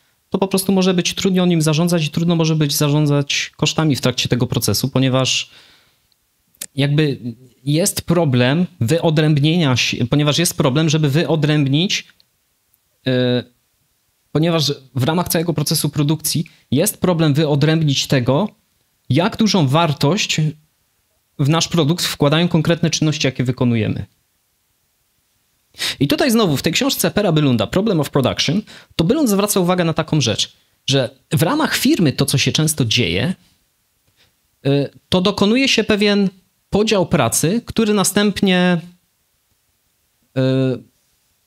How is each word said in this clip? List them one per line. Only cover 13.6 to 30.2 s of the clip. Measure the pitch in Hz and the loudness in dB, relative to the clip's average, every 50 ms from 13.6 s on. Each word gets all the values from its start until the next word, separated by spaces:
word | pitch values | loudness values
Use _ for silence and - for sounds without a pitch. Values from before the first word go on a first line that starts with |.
| _ _ _ _ _ _ _ _ _ _ _ _ _ _ | _ _ _ _ _ _ _ _ _ _ _ _ _ _
ponieważ | - 147 160 175 170 165 135 139 139 - - _ - | -2 0 0 2 0 0 0 -2 -4 -8 -10 _ -4
w | 131 127 | -2 -2
ramach | 156 156 180 139 | 0 0 0 -2
całego | - - 170 165 170 160 | -2 -2 -2 -2 -2 -2
procesu | 160 143 - 165 - - 143 | -2 -2 -2 -2 -2 -2 -2
produkcji | - 156 147 147 160 151 - - - 147 - - _ _ _ - | -2 0 0 0 0 -2 -2 -4 -4 -4 -6 -8 _ _ _ -2
jest | 117 139 180 - - - | 0 0 0 0 -2 -2
problem | - 180 175 160 165 151 135 | 0 0 2 2 2 2 2
wyodrębnić | 147 160 139 147 139 143 156 156 165 160 143 135 - - | 2 2 2 2 2 2 2 2 2 2 0 0 -2 -2
tego, | - 151 131 120 123 131 151 214 208 - _ _ _ _ _ _ _ _ _ _ - | -2 -2 0 2 2 2 0 0 -2 -6 _ _ _ _ _ _ _ _ _ _ -2
jak | 127 156 175 220 - | 0 0 0 0 0
dużą | - 226 196 196 196 147 | 0 0 2 2 2 2
wartość | 127 139 165 170 156 139 - 147 139 180 214 - - - 160 156 151 - - _ _ _ _ _ _ _ _ _ _ _ _ _ _ _ - | 2 2 2 2 0 0 0 0 0 0 0 -2 -4 -2 -2 -2 -2 -4 -8 _ _ _ _ _ _ _ _ _ _ _ _ _ _ _ -2
w | 143 139 | 0 0
nasz | 165 165 165 | 0 0 -2
produkt | - - 170 147 143 175 180 - | -2 0 0 0 0 0 -2 -4
wkładają | - - - 160 165 156 160 175 | -6 -2 0 0 2 2 2 2
konkretne | 170 - 160 151 170 170 160 170 156 | 2 0 0 2 0 0 0 0 -2
czynności, | - - 156 156 151 - - | 0 0 0 -2 0 -2 -2
jakie | 135 - - 127 | -2 -2 -2 -2
wykonujemy. | 127 123 - 131 120 117 113 107 110 - - 98 - _ _ _ _ _ _ _ _ _ _ _ _ _ _ _ _ _ _ _ _ _ _ _ _ _ _ _ _ _ _ _ _ _ - - - - - | -2 -2 0 0 0 2 0 0 -2 -4 -6 -8 -12 _ _ _ _ _ _ _ _ _ _ _ _ _ _ _ _ _ _ _ _ _ _ _ _ _ _ _ _ _ _ _ _ _ -8 -8 -6 -4 -2
I | 143 | -2
tutaj | 143 294 311 330 262 | 0 0 0 0 2
znowu | 214 233 214 170 139 | 2 2 2 2 0
w | 123 | 0
tej | - 170 - | -2 -2 -2
książce | - 262 277 - - - 175 | -2 -2 -2 -2 -2 -2 -2
Pera | - 208 208 185 | 0 0 0 2
Bylunda, | 156 156 147 135 123 107 98 | 2 2 2 2 2 0 0
Problem | - - - 214 226 190 151 | 0 -2 -2 0 0 0 -2
of | 135 - | -2 0
Production, | - 147 123 107 87 - - - 160 214 - - - - - _ _ | 0 0 0 0 0 -2 -2 -2 -2 -4 -4 -8 -14 -20 -20 _ _
to | - 160 | -2 0
Bylund | 175 262 320 294 220 | 2 2 2 2 0
zwraca | 196 190 202 208 - 202 | 0 0 0 0 0 0
uwagę | 175 175 185 180 170 | 0 0 0 0 0
na | 165 156 | -2 -2
taką | - 156 - 165 151 | -4 -4 -2 0 0